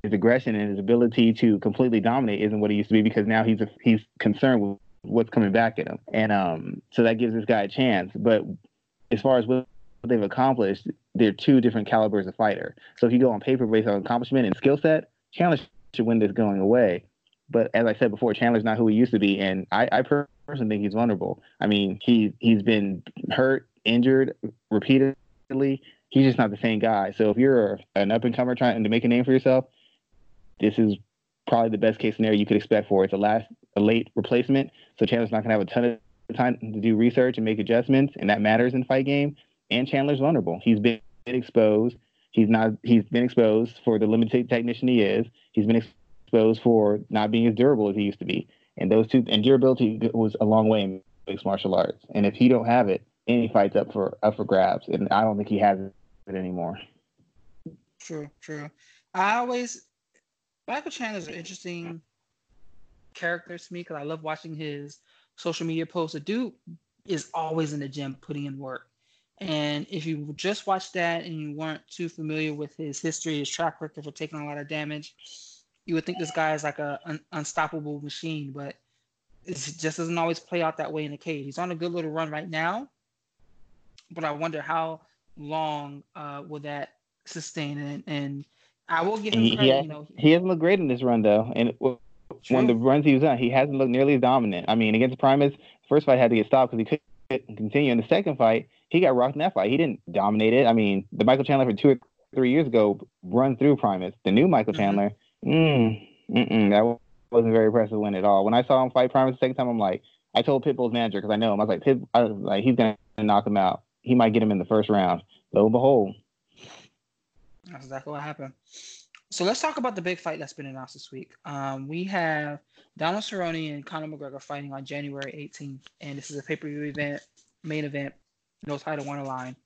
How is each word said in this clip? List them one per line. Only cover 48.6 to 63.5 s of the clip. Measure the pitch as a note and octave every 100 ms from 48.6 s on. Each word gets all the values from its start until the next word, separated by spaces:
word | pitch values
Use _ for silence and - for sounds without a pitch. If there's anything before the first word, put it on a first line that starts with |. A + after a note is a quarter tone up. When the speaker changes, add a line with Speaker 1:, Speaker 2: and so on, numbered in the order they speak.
| _ -
Speaker 1:
And | F2+
those | A2 A2
two, | C3 A2+
and | A2
durability | A#2 C3+ C3 B2+ A#2 A2
goes | A2+ A2+ A2 -
a |
long | G#2+ A2 A2
way | A2
in | G2 F#2+ _ _ -
mixed | F#2+ G2
martial | G2 F#2+
arts. | F#2 - - -
And | G#2 G2+
if |
he | G#2 B2
don't | B2 A#2
have | A#2+ G#2+
it, | F#2 _ _ -
any | A#2+ A2+
fight's | A2 G2 G#2
up | -
for, | G#2+ F#2+ -
up | G#2+ G#2+
for |
grabs. | G#2+ F#2+ F#2 F2+ -
And | - G2+
I | G2+
don't | A2 G#2
think | G#2
he | G#2
has | G#2 F#2+
it | G2 _ _ _ -
anymore. | F#2+ F#2 F2+ E2 G2 - _ _ _ _ _ - - D#3+ D#3+ _ _
Speaker 2:
True, | - D#3+ D3 _
true. | - D3+ D3 _ _ _ _
I | F#3 G3 A#3
always, | B3 B3 A#3+ - _ _ _ _ _ _ _ _ -
Michael | B3+ D4+
Chandler's | - A3+ G#3 D#3
an |
interesting | E3+ E3+ F#3 F3+ F3 E3+ E3 _ _ _ _ _ _ - - - _ _
character | - E3+ E3+ -